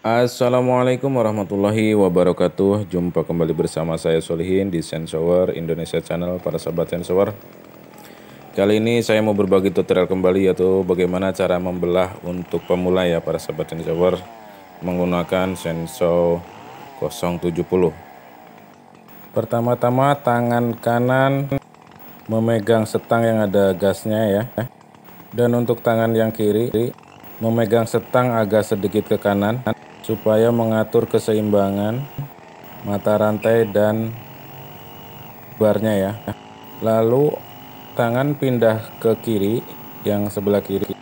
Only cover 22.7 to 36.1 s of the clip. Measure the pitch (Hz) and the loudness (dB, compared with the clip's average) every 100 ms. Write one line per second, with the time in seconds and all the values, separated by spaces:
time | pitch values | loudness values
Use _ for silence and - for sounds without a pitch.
22.7 | 113 107 107 - 117 117 110 104 98 98 | 2 2 -4 0 2 2 2 2 2 2
23.7 | 90 98 95 110 107 110 98 123 - 123 | 2 0 -2 -2 0 2 0 -2 -6 -8
24.7 | - - - - - - 107 120 120 120 | -12 -20 -20 -20 -20 -14 -2 0 2 0
25.7 | 117 - 113 113 113 113 107 107 104 120 | 0 2 2 2 2 0 0 0 2 0
26.7 | 107 120 - - - - - 110 117 113 | -2 -2 -6 -20 -20 -20 -6 -2 0 2
27.7 | 117 113 117 - 127 127 117 107 107 101 | 2 2 -2 0 0 2 2 2 2 2
28.7 | 104 95 107 101 104 101 101 101 123 123 | 0 0 -2 0 -2 0 2 0 0 -4
29.7 | 104 - - - 110 - 107 113 120 113 | -6 -10 -20 -6 -2 2 4 4 2 2
30.7 | 110 107 117 113 113 - 110 107 104 98 | 0 2 2 2 0 0 0 2 2 2
31.7 | 98 104 120 139 - 139 - - - - | 0 -2 -4 -8 -12 -14 -14 -20 -20 -20
32.7 | - 107 101 - 104 107 107 110 117 110 | -14 -6 -4 0 2 2 0 2 2 2
33.7 | 101 107 110 113 113 - - - - - | 2 2 0 -4 -8 -16 -20 -20 -20 -20
34.7 | - - - - - - - - - 107 | -20 -20 -20 -20 -20 -20 -20 -20 0 2
35.7 | 104 110 104 95 | 2 0 0 0